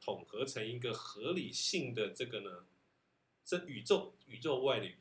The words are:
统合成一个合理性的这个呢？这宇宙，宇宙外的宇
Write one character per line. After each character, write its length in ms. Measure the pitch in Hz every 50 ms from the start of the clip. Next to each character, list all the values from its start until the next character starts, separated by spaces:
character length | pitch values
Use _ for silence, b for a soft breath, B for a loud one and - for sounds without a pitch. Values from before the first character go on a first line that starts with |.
统 240 | - - 101 87 -
合 180 | - - 107 131
成 220 | 131 - 117 107
一 140 | 113 120 120
个 140 | 120 120 107
合 400 | - - - - 104 110 151 180
理 180 | 190 139 101
性 420 | - - - - - 180 139 127 117
的 160 | 110 107 98
这 160 | - - 127
个 140 | 120 117 104
呢？ 260 | 98 98 90 90 90 - _ _ _ _ _ _ _ _ _ _ _ _ _ _ -
这 120 | - 180 175 -
宇 180 | - 139 104 -
宙， 300 | - 139 - - - - - -
宇 140 | - 143 127
宙 220 | 123 160 139 123
外 180 | 131 135 127 110
的 60 | 104
宇 120 | 90 - -